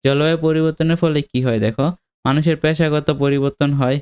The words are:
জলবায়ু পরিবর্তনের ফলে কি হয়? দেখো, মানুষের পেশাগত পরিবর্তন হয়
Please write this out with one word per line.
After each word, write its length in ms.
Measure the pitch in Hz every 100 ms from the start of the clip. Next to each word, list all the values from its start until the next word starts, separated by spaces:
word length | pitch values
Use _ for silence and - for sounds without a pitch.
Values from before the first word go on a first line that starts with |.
জলবায়ু 340 | 135 139 151 165 156
পরিবর্তনের 520 | 156 160 156 160 170
ফলে 180 | 165 147
কি 160 | 143 127
হয়? 160 | 127 113
দেখো, 260 | 107 113 147 175 _ _
মানুষের 320 | 131 143 156 156
পেশাগত 460 | 156 156 160 151 147 139
পরিবর্তন 480 | 143 139 139 139 143
হয় 240 | 139 127 143